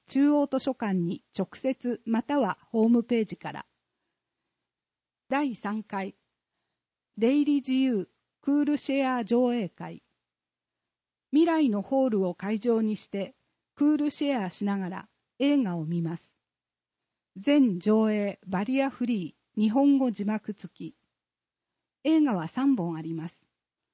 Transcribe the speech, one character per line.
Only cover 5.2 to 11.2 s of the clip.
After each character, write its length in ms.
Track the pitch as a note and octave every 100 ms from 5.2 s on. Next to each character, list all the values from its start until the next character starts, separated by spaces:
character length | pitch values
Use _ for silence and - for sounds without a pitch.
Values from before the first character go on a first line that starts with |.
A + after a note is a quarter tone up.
| _
第 260 | C4+ D4
三 280 | A3 G3+ G#3+
回、 320 | G3+ G3 F#3 - _ _ _ _ _ _ _ _ _ -
出 160 | A3+
入 100 | D4
り 100 | C#4+ C#4+
自 180 | B3
由 340 | C4 C4 A3 F3+ _ _ _
ク 220 | - C#4+
ー 20 |
ル 120 | C#4+ D4
シ 160 | -
ェ 220 | C4+ C4 B3+
ア 80 |
上 280 | G#3 A#3 B3
映 160 | A#3+ F#3
会。 340 | - E3+ E3+ _ _ _ _ _ _ _ _ _ _ _ _